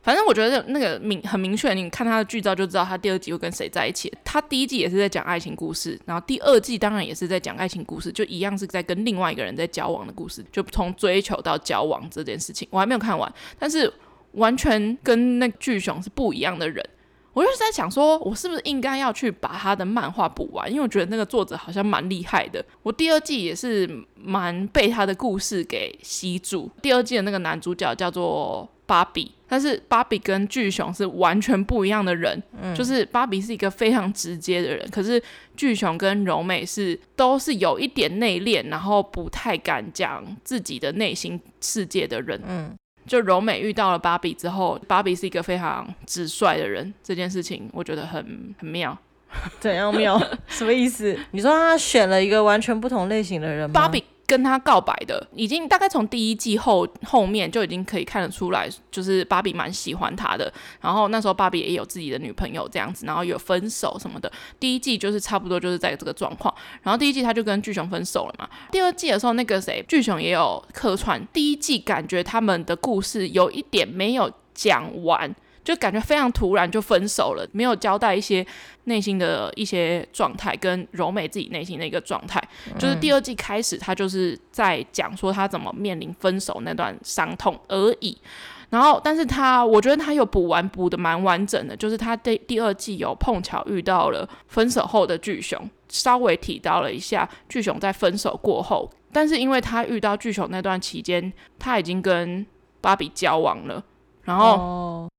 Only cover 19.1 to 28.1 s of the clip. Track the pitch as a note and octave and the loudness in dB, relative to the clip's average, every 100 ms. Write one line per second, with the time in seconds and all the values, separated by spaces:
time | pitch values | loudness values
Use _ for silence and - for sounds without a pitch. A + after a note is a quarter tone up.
19.1 | G#3 A#3+ - - F3 G3 G3+ F#3 A#3 - | 0 -2 -2 -8 -4 -2 0 0 -2 -2
20.1 | F#3 E3 - - - - C4+ B3+ G3+ F3 | 0 -2 -2 -8 -6 -4 0 0 0 0
21.1 | A3 G#3 B3 F#3+ D3+ - F#3 G#3 - F3 | -2 0 0 0 -6 -8 -2 0 0 -2
22.1 | F#3 F3 F#3 - - - _ G#3+ A3 D#4+ | -4 0 0 0 -6 -8 _ -6 0 4
23.1 | D#4 D#4 C#4 E3+ E3+ B3 G#3+ F#3 - - | 4 2 -4 -4 -4 -2 0 0 -4 -16
24.1 | - G3 F#3+ F3 F3 G3+ - D4+ A#3 G3 | -16 -4 -2 -2 -4 0 4 4 4 0
25.1 | F#3 E3+ G3 - G3 E3 A2 E2+ - - | 0 -2 -2 -4 -4 -4 -6 -6 -10 -12
26.1 | - F3+ F3+ - F#3 - - C#4+ B3 A#3 | -8 -4 -4 -4 -6 -8 -6 2 4 4
27.1 | B3 G3 G3+ D#3+ D#3+ F3 F3 E3+ A#2 F3+ | 0 0 -2 -4 -6 -6 -2 -2 -2 -4